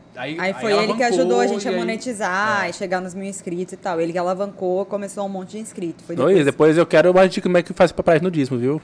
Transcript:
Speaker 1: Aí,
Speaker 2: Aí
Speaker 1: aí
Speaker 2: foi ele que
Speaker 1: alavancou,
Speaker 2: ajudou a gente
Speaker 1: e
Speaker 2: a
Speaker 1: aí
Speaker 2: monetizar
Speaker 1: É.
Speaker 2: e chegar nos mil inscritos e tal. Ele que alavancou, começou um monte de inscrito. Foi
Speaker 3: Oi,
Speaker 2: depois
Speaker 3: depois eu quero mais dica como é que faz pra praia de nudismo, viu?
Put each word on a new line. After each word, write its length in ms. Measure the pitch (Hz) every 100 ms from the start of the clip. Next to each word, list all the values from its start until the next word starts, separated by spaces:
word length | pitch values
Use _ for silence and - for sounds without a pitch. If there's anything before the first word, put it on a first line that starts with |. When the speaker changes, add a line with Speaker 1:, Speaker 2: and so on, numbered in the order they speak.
| -
Speaker 1:
Aí, 220 | 123 135 160
Speaker 2:
Aí 140 | 185
Speaker 1:
aí 20 |
Speaker 2:
foi 180 | 190 220
ele 80 | 208
que 220 | 214 226
Speaker 1:
alavancou, 40 | 240
Speaker 2:
ajudou 340 | 185 - 240
a 60 | 196
gente 180 | 226
Speaker 1:
e 40 | 202
Speaker 2:
a 20 |
Speaker 1:
aí 60 | 180
Speaker 2:
monetizar 880 | 175 226 254 208 214 185 214 202 180
Speaker 1:
É. 40 |
Speaker 2:
e 20 |
chegar 260 | - 196 180
nos 140 | 185
mil 100 | 185 196
inscritos 440 | 190 - 175 180
e 40 | 185
tal. 200 | 196 165
Ele 120 | 170
que 60 | 170
alavancou, 680 | 180 185 202 196 185 185
começou 400 | 190 202 196 202
um 40 | 196
monte 240 | 190 180
de 60 | 214
inscrito. 460 | 220 - 175 160
Foi 100 | - 170
Speaker 3:
Oi, 60 |
Speaker 2:
depois 220 | 143 190
Speaker 3:
depois 340 | 139 131 156 156
eu 80 | 165
quero 260 | 208 180
mais 160 | 185 190
dica 160 | 190 190
como 80 | 180
é 40 |
que 100 | 165
faz 200 | - 180
pra 100 | -
praia 160 | - 160
de 40 |
nudismo, 320 | 180 160 127 127
viu? 220 | 123 156